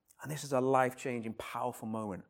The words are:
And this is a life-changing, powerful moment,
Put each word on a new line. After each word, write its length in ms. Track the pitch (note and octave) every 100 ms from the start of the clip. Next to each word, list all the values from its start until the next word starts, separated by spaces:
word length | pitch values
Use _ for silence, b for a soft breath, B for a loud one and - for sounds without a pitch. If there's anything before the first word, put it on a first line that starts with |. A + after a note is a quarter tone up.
| _ -
And 100 | B2+
this 120 | D3
is 100 | C#3+
a 80 | C3+
life-changing, 720 | C3 C3+ B2+ B2 C#3 B2 A2+
powerful 540 | A2 - A#2+ B2 A#2 A#2
moment, 360 | A2 G#2+ F2